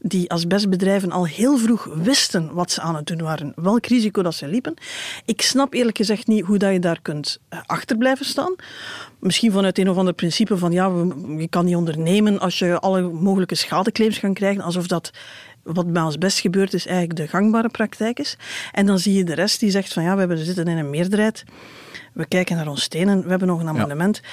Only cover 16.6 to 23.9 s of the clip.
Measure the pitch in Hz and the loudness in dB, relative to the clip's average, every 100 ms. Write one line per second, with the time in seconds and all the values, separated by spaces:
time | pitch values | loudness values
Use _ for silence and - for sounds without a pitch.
16.6 | 196 180 - 180 170 170 151 175 208 226 | 0 -2 -2 -2 0 -4 -2 2 2 2
17.6 | 233 - 214 - 220 240 294 - - - | 0 -2 -4 -2 -4 -4 -8 -10 -12 -12
18.6 | - - 202 190 202 196 180 147 208 - | -6 2 4 4 4 2 2 0 0 0
19.6 | 208 190 190 - 165 196 185 165 160 185 | 2 0 -2 -2 0 2 2 0 -2 -2
20.6 | 170 165 143 147 180 208 214 - - - | 0 0 -2 -2 0 2 2 -2 -10 -20
21.6 | - - - - - - 160 185 180 170 | -20 -20 -20 -20 -12 -8 -2 0 0 -2
22.6 | 151 139 - 160 196 196 175 185 185 170 | -4 -6 -4 0 2 2 2 0 0 0
23.6 | 165 156 147 | -2 -2 -2